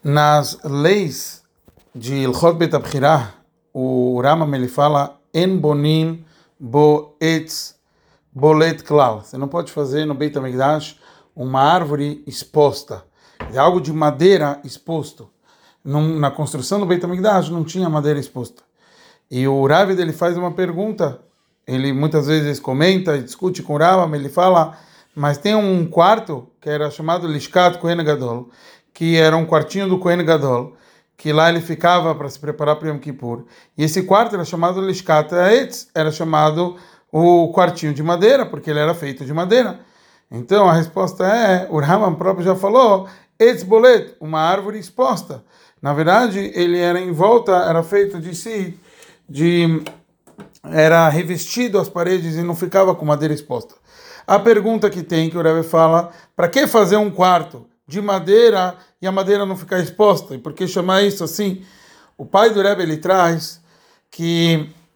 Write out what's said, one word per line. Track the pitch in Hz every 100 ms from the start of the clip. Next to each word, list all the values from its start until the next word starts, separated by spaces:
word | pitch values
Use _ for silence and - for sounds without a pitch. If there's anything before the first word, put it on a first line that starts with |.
Nas | 151 147 151 151 139 -
leis | 151 139 156 208 170 127 - - _ _ _ _ _
de | 127 117 139
Ilchot | 131 127 170
Beit | 165 170
HaBchirá, | 147 - 143 139 156 107 - _ _ _
o | - 131 127 127 123
Rambam, | 127 160 151 139
ele | 123
fala, | - 147 147 143 - _
"En | 156 185 190
bonim | 151 147 147 156 160 165 160 _ _ _
bo | 127 135 151 151 147 _
etz | 160 160 156 - - _ _ _ _ _ _
bolet | 131 147 156 165 156
klal." | - 151 127 104
Você | - 131
não | 139
pode | 170 160
fazer | - 139 147 156
no |
Beit | 139 147 143
HaMikdash | 131 127 135 151 147 - _ _ _ -
uma | 131 135
árvore | 143 180 160 147 143 143 -
exposta, | 123 - 156 147 - - 104 _ _ _ _ -
é | 120
algo | 156 180
de | 147
madeira | 156 151 131 175 190 147 143
exposto. | 139 - - 165 151 _ 107 _ _ _ _ _
Num, | - 147 156 160
na | 143
construção | - 127 147 127 202
do | 196
Beit | 175
HaMikdash | 175 180 202 196 156
não | 170 160
tinha | 185 180
madeira | 151 143 143
exposta. | 127 131 120 _ _ _ _ _ _ _ _
E | 127 135
o | 139 135
Rav, | 160 196
ele | 190 170
faz | 151 175 175
uma | 175
pergunta, | 175 180 170 214 214 156 127 _ _ _ _ -
ele | 127 135
muitas | 131 151 151 139
vezes | 156 147 139
comenta | - 131 170 190 185 147
e |
discute | 120 - 185 180
com | -
o | 147
Rambam, | 165 185 170 151
ele | 139
fala, | 175 185 175 156 - _ _ _
mas | - 147 143
tem | 208 214
um | 208 185 165
quarto | - 175 220 226 139 123 _
que | 151
era | 147 147
chamado | - 160 175 170
Lishkat | 147 - 180 180 175
Kohen | 170 170
Gadol, | 151 143 127 117 123 _ - _ _
que | - 165 165
era | 160 160
um | 160
quartinho | 160 147 185 196
do | 185
Kohen | 180 175 160
Gadol, | 160 139 123 143 _ _ _ _ _
que | 151
lá | 151 165
ele | 170
ficava | 165 156 175 180 165 151
para | 139
se | -
preparar | 147 147 147 151
para | 156
Yom | 147
Kippur. | 147 131 120 120 120 _ _ -
E |
esse | 156 180
quarto | 185 196 226 202
era |
chamado | 165 170 170 185
Lishkat | 190 185 - 156 151
Ha'etz, | 175 185 240 269 - -
era | 165 156
chamado | 151 160 156 156 151 175 175 - _ _
o | 156 175 175 165
quartinho | 180 180 - 156
de | 139
madeira, | 151 170 208 269 226
porque | - 156
ele | 151
era | 151
feito | 170 143 127
de | 135
madeira. | 151 180 233 226 - _ _ _ _ _
Então | 113 123 202 190
a |
resposta | 165 165 - 185 185 185
é, | 226 214 185 180
o | 151
Rambam | 143 196 208 156
próprio | 180 185
já | 180 185
falou, | 196 233 247 196 190 - _ _
"Etz | 226 247
Bolet", | 185 220 247 233 - -
uma | 156 156
árvore | 160 190 196 214
exposta. | 170 - 254 202 - 131 _ _ _ _
Na | 139
verdade, | 143 160 202 247 190 196
ele | - 175 175
era | 175 175
em | 185
volta, | 160 190 233 -
era | 180 180 165
feito | 165 202 202 175
de | 160 170
si, | 226 220 180 175 _ _ - _ _
de, | 135 165 175 170 160 151 - _ _ _ - - _
era | 147 160 156 165 165
revestido | 151 170 175 - 233 247 196
as | 170
paredes | 175 170 185 165 160
e |
não | 170 165
ficava | 180 190 190 180
com | 151
madeira | 147 156
exposta. | 151 - 120 - _ _ _ - - -
A | 196
pergunta | 214 214 208 220 202
que | 180
tem, | 156 170 160
que | 170
o |
Rebbe | 160 160
fala, | 160 160 160 165 170 - _ -
"Pra | 170
que | 262 285
fazer | 233 180 208
um | 208
quarto | - 180 175 - 123 - _ _
de | 165
madeira | 208 190 165 208 233 202 185 175 _ _
e | 185
a |
madeira | 190 190 202
não | 202 185
ficar | 160 185
exposta? | 151 - 208 175 - 131
E |
por | 156
que | 143 185
chamar | 190 180 190
isso | 202 196
assim?" | 165 - 202 185 - _ _ _ _ _
O | 147
pai | 190 226
do | 208
Rebbe, | 196 202
ele | 170 156
traz | 180 185 170 165 160 - _ _ _ _ _
que | - 170 170 170 165 151 - _